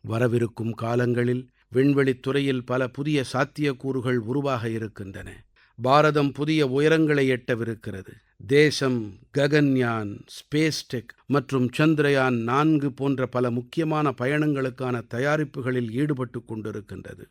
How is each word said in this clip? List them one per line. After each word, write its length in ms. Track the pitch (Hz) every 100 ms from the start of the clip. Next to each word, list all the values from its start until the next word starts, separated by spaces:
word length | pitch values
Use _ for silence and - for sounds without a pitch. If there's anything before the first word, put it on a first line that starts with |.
வரவிருக்கும் 680 | 107 110 123 117 117 - 113
காலங்களில் 680 | 113 117 123 123 120 120 123 127 _ _
விண்வெளித்துறையில் 880 | 127 139 139 135 127 135 139 139 127 123
பல 220 | 123 127
புதிய 360 | 131 143 147
சாத்தியக்கூறுகள் 960 | 123 127 147 - 147 127 135 131 123 123
உருவாக 440 | 107 139 139 127 117
இருக்கின்றன. 600 | 113 110 - 95 98 87 - - _ _ -
பாரதம் 520 | 123 143 151 151 143
புதிய 280 | 131 151 156 139
உயரங்களை 580 | 131 151 160 156 143 135
எட்டவிருக்கிறது. 840 | 123 123 117 117 107 110 98 98 - _ _ 98
தேசம் 520 | 139 151 - 135 123 107 95 -
ககன்யான், 800 | 139 143 151 143 131 120 113 104 107 -
ஸ்பேஸ் 540 | - _ 147 156 147 -
டெக் 260 | 127 - _ -
மற்றும் 400 | 139 123 135 127
சந்திரயான் 680 | - 156 151 143 139 131 123
நான்கு 460 | 113 135 156 156 139
போன்ற 340 | 127 135 131 127
பல 240 | 123 123
முக்கியமான 600 | 120 123 - 160 151 151 -
பயணங்களுக்கான 840 | 127 151 151 139 131 123 127 123 -
தயாரிப்புகளில் 840 | 120 139 156 151 - 123 127 120
ஈடுபட்டு 480 | 117 147 135 123 123
கொண்டிருக்கின்றது. 840 | - 110 107 107 101 95 92 95 -